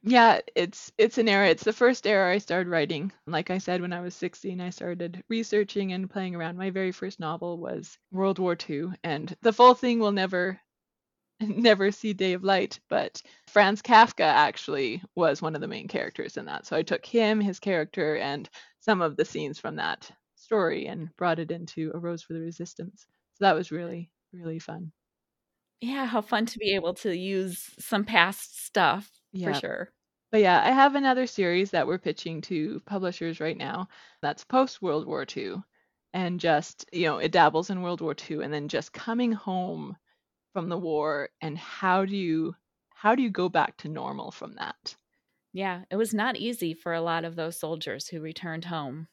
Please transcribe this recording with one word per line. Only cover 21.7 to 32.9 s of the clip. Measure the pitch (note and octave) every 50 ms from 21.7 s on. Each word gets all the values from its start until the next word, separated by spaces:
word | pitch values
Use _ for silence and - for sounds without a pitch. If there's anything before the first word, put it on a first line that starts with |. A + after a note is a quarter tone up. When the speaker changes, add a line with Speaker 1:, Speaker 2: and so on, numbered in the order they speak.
| - - D#3+ D#3 -
Speaker 1:
A | E3+
Rose | E3+ E3+ E3+ E3 -
for | _ E3
the | E3
Resistance. | D#3+ E3 E3+ - F3 - - - F3 F3+ - _ _ _ _ _ _ _ _
So | _ G3
that | G3 E3+
was | D#3 F3 -
really, | D#3 D#3+ F3 E3+ E3+ E3+ E3+ - _ _ _ _ -
really | F3+ E3+ E3 D#3+ D#3+
fun. | - - D#3+ E3 F3 D#3 _ _ _ _ _ _ _ _ _ _ _ _ _ _ _ _ _ _
Speaker 2:
Yeah, | - A#3+ C4+ C#4 C4+
how | A#3+ A3+ A#3
fun | G#3 - B3 G#3 A3 A#3
to | - A3+
be | A3 G3+ G3
able | G3 E3 E3+ F3+
to | - - G#3+ F3 F3
use | F#3 F#3+ G3 F#3+ F#3+ F#3+ F3 - - - - -
some | - - - G3+ G3+
past | - A3 G3 E3+ F#3 G3 - - - - - -
stuff, | - _ G#3 F3+ D3 - F#3+ G3+ - _ _ _ _
for | - F#3+
Speaker 1:
Yeah. | F3+ G3 D3
Speaker 2:
sure. | C#3 - - - - - - _ _ _ _ _ _ _ _
Speaker 1:
But | - A3
yeah, | G#3 F#3 F3+ D3+
I | - -
have | C4 C4+ C4+ C#4+ C4+
another | C#4+ C#4 C4 B3+ B3+ B3+
series | A#3+ - - F#3+ F3 F3 F3+ G3 G3
that | - E3+ C#3 C3
we're | E3+ F#3
pitching | _ - - - - F3 E3 D3+
to | - - F#3+ D#3+ D3+ F#3 - -
publishers | _ -